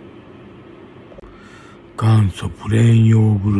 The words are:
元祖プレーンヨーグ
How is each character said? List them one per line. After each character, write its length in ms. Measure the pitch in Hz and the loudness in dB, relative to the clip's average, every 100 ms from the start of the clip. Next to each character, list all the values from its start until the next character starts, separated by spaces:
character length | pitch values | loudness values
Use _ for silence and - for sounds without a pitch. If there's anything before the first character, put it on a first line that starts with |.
| - - - - - - - - - - - - - - - - - - - - | -20 -20 -20 -20 -20 -20 -20 -20 -20 -20 -20 -20 -20 -20 -20 -20 -20 -20 -20 -6
元 340 | 110 110 101 | 0 0 0
祖 180 | - 98 | -6 -14
プ 180 | 78 - | -12 -4
レ 140 | 110 | 0
ー 100 | 117 | 2
ン 140 | 117 113 | 4 4
ヨ 120 | 113 | 2
ー 200 | 110 104 | 2 0
グ 120 | 101 | -2